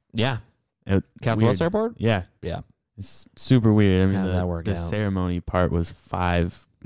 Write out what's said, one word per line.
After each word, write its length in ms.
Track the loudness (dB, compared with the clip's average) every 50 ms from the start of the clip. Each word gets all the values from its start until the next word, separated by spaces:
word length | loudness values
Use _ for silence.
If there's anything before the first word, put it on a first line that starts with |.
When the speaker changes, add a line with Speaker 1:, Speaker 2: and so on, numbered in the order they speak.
| _ _ -4
Speaker 1:
Yeah. 240 | -2 -2 -2 -2 -6 -10 _ _ _ _ _ _ _ _
Speaker 2:
It, 180 | 0 0 0 -2 _ _ -6
Speaker 1:
Council 240 | -4 -2 2 2 4
Speaker 2:
weird. 120 | 2 2
Speaker 1:
Bluffs 40 | 2
Airport? 320 | 0 0 0 -2 -2 -4 -4
Speaker 2:
Yeah. 260 | -2 0 0 0 0 -2 _ _ -12
Speaker 1:
Yeah. 200 | -10 -8 -8 -8 -10 _ _ _ _ _ _
Speaker 2:
It's 300 | -16 -16 -14 -14 -16 -18 _ _
super 380 | -10 0 2 4 4 6 4 4
weird. 300 | 6 6 6 4 4 4
I 20 |
mean, 80 | 2 2
Speaker 1:
How'd 120 | 0 -2
Speaker 2:
the, 40 | 0 0
Speaker 1:
that 140 | -2 -2
work 180 | -2 -4 -6 -4
Speaker 2:
the 60 | -4
Speaker 1:
out? 60 | -4
Speaker 2:
ceremony 640 | -4 -4 -4 -4 -4 -2 -2 -2 -2 -2 -2 -4 -4
part 300 | -6 -2 0 2 2 2
was 200 | 0 -2 -2 -4
five 720 | -8 -16 -12 -10 -6 -2 -2 0 0 0 0 -2 -4 -12 -20 _ _ _ -18